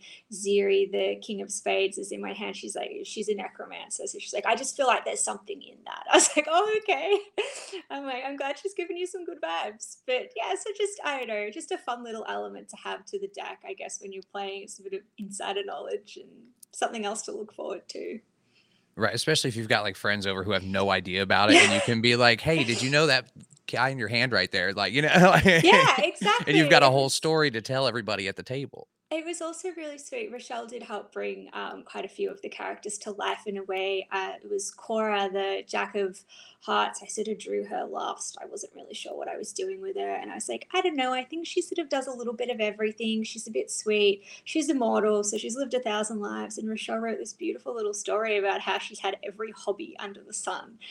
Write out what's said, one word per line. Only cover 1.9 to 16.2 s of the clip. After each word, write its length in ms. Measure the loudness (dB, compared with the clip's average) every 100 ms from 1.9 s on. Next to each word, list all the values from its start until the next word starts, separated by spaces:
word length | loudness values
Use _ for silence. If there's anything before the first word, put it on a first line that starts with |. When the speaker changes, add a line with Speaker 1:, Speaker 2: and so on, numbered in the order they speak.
| -2
Speaker 1:
is 160 | -8
in 80 | -6
my 100 | -8
hand." 220 | -6 -8 -8
She's 180 | -8 -8
like, 160 | -8 -8
she's 240 | -8 -6 -2
a 80 | -2
necromancer, 720 | -4 -12 -14 -12 -10 -8 -8
so 100 | -10
she's 160 | -8
like, 120 | -2 0
"I 100 | 0
just 220 | 0 0
feel 100 | 2
like 160 | 2
there's 180 | 0 -2
something 380 | -4 -4 -10 -14
in 160 | -14 -18
that." 220 | -14 -12 6
<laughs> 40 |
I 40 | 8
was 140 | 8 4
like, 100 | 4
"Oh, 300 | 4 4 2
okay." 360 | 2 0 4 2 2 -4 -4 -6 -12 -14 -8
I'm 140 | -8 -6
like, 180 | -6 -6
"I'm 120 | -4
glad 200 | -4 -4
she's 160 | -6
giving 220 | -6 -6 -4
you 80 | -6
some 180 | -6 -10
good 160 | -8
vibes." 560 | -4 -4 -4 -8 -16 -12 -2
But, 220 | -2 -2 -6
yeah, 180 | -4 -4
so 160 | -4 -2
just, 220 | -2 -2
I 140 | -4 -4
don't 80 | -4
know, 220 | -4 -4
just 200 | -8 -8
a 60 | -6
fun 240 | -4 -8
little 220 | -6 -8 -6
element 400 | -6 -6 -10 -16
to 80 | -12
have 280 | -10 -10 -8
to 120 | -6
the 80 | -6
deck, 320 | -8 -12 -12 -14
I 60 |
guess, 260 | -12 -10 -10
when 120 | -12
you're 100 | -14 -10
playing. 320 | -8 -6 -8
It's 160 | -12 -14
a 40 |
bit 100 | -10
of 60 | -10 -10 -12
insider 460 | -10 -6 -6 -6 -6
knowledge 520 | -8 -6 -6 -8 -18